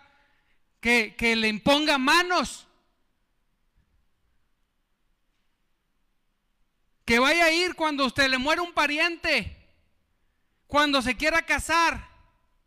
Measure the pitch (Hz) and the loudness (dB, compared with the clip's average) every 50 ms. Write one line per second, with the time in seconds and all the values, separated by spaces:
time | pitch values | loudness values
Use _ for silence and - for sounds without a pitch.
0 | _ _ _ _ _ _ _ _ _ _ _ _ _ _ _ _ - 226 240 240 | _ _ _ _ _ _ _ _ _ _ _ _ _ _ _ _ -2 0 2 2
1 | 220 208 - - 233 233 226 226 220 214 214 208 - 285 285 294 302 302 294 277 | 0 -2 -4 -4 -2 0 0 0 0 0 -2 -2 0 2 2 2 2 0 0 0
2 | 254 269 311 339 359 359 359 330 262 - - - - _ _ _ _ _ _ _ | 2 2 2 2 2 2 0 0 -2 -2 -6 -14 -20 _ _ _ _ _ _ _
3 | _ _ _ _ _ _ _ _ _ _ _ _ _ _ _ _ _ _ _ _ | _ _ _ _ _ _ _ _ _ _ _ _ _ _ _ _ _ _ _ _
4 | _ _ _ _ _ _ _ _ _ _ _ _ _ _ _ _ _ _ _ _ | _ _ _ _ _ _ _ _ _ _ _ _ _ _ _ _ _ _ _ _
5 | _ _ _ _ _ _ _ _ _ _ _ _ _ _ _ _ _ _ _ _ | _ _ _ _ _ _ _ _ _ _ _ _ _ _ _ _ _ _ _ _
6 | _ _ _ _ _ _ _ _ _ _ _ _ _ _ _ _ _ _ _ _ | _ _ _ _ _ _ _ _ _ _ _ _ _ _ _ _ _ _ _ _
7 | _ - 233 233 254 277 311 339 339 320 320 339 359 359 320 - 320 311 294 277 | _ 0 2 2 4 2 2 2 2 2 2 0 0 -2 -4 -4 -4 -4 -2 -2
8 | 277 247 - - 277 262 262 262 254 294 320 339 349 349 339 339 302 285 294 302 | -2 -2 0 0 0 0 0 0 0 0 -2 -2 -2 -4 -2 -2 -2 0 0 -2
9 | 330 349 339 320 - 339 302 240 196 80 - - _ _ _ _ _ _ _ _ | -2 -2 -4 -4 -4 -2 -2 -2 -2 -6 -10 -18 _ _ _ _ _ _ _ _
10 | _ _ _ _ _ _ _ _ _ _ _ _ _ _ - 285 294 294 277 269 | _ _ _ _ _ _ _ _ _ _ _ _ _ _ 0 2 2 2 2 0
11 | 226 247 247 190 285 311 330 330 330 330 302 277 - - 320 339 339 330 269 233 | -2 -2 -4 -2 -2 0 0 0 0 -2 -2 -4 -2 0 0 2 2 0 0 -4
12 | - - _ _ _ _ _ _ _ _ _ _ _ | -8 -16 _ _ _ _ _ _ _ _ _ _ _